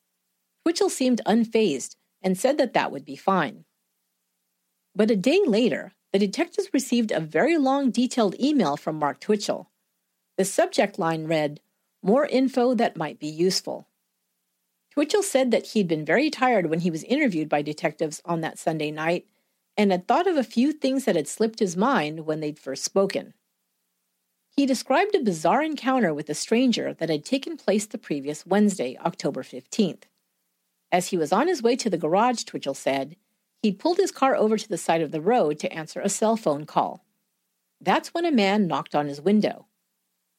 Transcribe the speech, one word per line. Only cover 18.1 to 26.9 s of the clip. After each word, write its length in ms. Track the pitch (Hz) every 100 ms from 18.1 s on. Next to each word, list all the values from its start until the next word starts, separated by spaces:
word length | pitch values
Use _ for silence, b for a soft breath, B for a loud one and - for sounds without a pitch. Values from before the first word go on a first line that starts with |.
| 151
on 180 | - 165
that 180 | 160 -
Sunday 320 | 175 160 151
night 360 | 156 160 180 - _ _ _ _ -
and 140 | 208
had 160 | 180 -
thought 180 | 269 370
of 120 | 311
a 60 |
few 280 | 220 226 285
things 320 | 302 262 269
that 140 | - 170
had 100 | 156
slipped 320 | - 220 220
his 160 | 196 170
mind 460 | 240 220 151 160
when 180 | 156 156
they'd 180 | 151 147
first 240 | 135 135
spoken. 520 | - 196 196 - - _ _ _ _ _ _ _ _ _ _ _ _
He 160 | - 269
described 480 | 254 - 277 415
a 60 | 381
bizarre 420 | 220 160 165 240
encounter 520 | 320 277 247 262 185
with 160 | 147 147
a 40 |
stranger 600 | 151 - 226 262 208 135